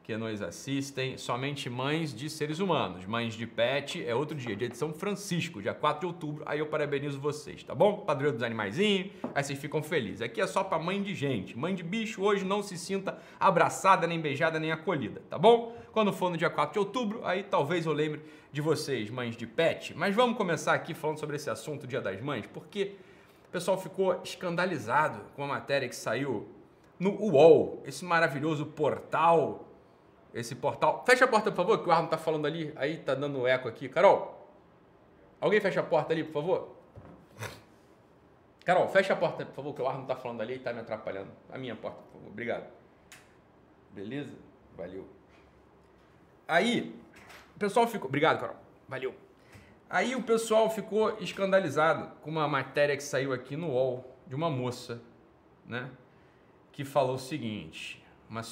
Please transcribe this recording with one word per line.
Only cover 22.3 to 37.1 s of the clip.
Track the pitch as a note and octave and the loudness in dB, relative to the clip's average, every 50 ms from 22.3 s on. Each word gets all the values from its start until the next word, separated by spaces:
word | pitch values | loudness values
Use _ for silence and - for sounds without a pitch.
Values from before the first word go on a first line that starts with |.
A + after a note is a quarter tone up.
| C#3+ A2+ G2 | -4 -4 -6
porque | - - E3 - - - G#3 F#3+ G3 G3 - - - - - - - - - - - | -8 -12 -16 -16 -10 -4 -4 -4 -4 -4 -14 -20 -20 -20 -20 -20 -20 -20 -20 -20 -8
o | |
pessoal | - F#3 F3 - F#3+ | -8 -6 0 0 0
ficou | F#3 F#3 E3 - - F#3+ F#3 F3 - - | 0 0 -8 -2 0 2 2 2 0 -2
escandalizado | - - - - F3+ E3+ E3+ F#3 F#3+ F3+ C#3 A2 G#2+ A#2+ C#3+ D#3 D3 A#2+ G#2+ G2+ - - | -10 -10 -6 -4 -2 0 0 0 0 0 -2 -2 0 2 4 4 2 0 -4 -12 -14 -10
com | - C#3+ | -8 -6
a | C#3+ | -4
matéria | C3+ A#2 - - C#3 C#3+ C3+ B2 | -4 -4 -2 0 0 0 0 -2
que | - | -6
saiu | - - C3 A2 B2+ C#3 C#3+ A#2+ G2+ - - - - - - - _ _ - _ _ | -6 -4 -2 -2 -2 0 -2 -2 -4 -6 -8 -16 -20 -20 -20 -20 _ _ -20 _ _
no | F3 G3 F#3 - | 0 0 0 2
uol, | G#3+ A3 E3 C3+ D3+ E3 D#3 C3 - - - - - - | 0 4 8 10 12 12 12 12 8 4 -2 -8 -10 -10
esse | C3+ - F3+ | -12 -10 -2
maravilhoso | F3+ E3+ E3 E3 D#3+ C#3+ C#3+ C#3+ D#3+ D#3+ C#3+ D3+ - | 2 4 4 4 4 2 0 0 0 0 0 -2 -6
portal, | - D3 D3+ C3 A2 G#2 - - - C#3 D#3+ E3+ E3+ E3 C#3 A2+ G#2 - - - - - - _ _ _ _ - - _ - _ - | -2 0 2 2 2 0 -6 -4 0 4 6 8 8 8 6 4 -2 -8 -12 -18 -20 -20 -20 _ _ _ _ -20 -20 _ -20 _ -8
esse | - A#2+ - C#3 | -8 -6 -6 -8
portal. | - - C#3+ - - - D3+ - - - | -2 -2 -2 0 2 2 2 2 2 4
Fecha | - B3+ B3+ C4+ | 4 6 6 6
a | - | 6
porta, | - G#3 G3+ G#3 | 6 2 2 2
por | F3+ | 0
favor, | - F3 G3 A3 F3 | 0 2 4 4 2
que | F3 E3+ | 4 4
o | E3 | 4
Arno | E3 D#3+ D#3 | 4 4 2
tá | - D3+ | -2 -2
falando | - - D#3 D#3 D3+ | 0 0 0 0 0
ali, | D3 D#3 E3+ D#3 D3+ - | -2 -2 -4 -8 -8 -6
aí | - B2+ D3 E3 D#3 | -4 -4 -4 -4 -4
tá | - - C3+ | -2 -2 -2
dando | C3 C#3+ D3 C#3+ C3+ B2 B2+ | -2 -2 -4 -2 0 2 4
eco | B2+ B2+ - B2 | 2 2 2 -4
aqui. | A2+ - C#3 B2+ | -8 -8 -10 -4
Carol, | - E3 F3+ G3 D#3 - - - - - - - - - - - _ _ _ _ _ - _ - _ - - - - _ | 2 6 8 8 8 8 4 -6 -10 -16 -20 -20 -20 -20 -20 -20 _ _ _ _ _ -20 _ -20 _ -20 -20 -20 -10 _
alguém | - D#3 G3+ G#3+ | 0 4 4 4
fecha | G3+ F#3+ E3+ F3 | 2 2 0 0
a | D3+ | 0
porta | - E3+ D#3 D3+ - | 2 2 2 2 2
ali, | D#3+ E3 D3+ | -2 -2 -2
por | - - | -4 -4
favor? | D3 D3 F3+ F3+ C3+ - - - - - - - - - - | -4 0 0 0 -2 -2 -8 -16 -20 -20 -20 -20 -20 -20 -20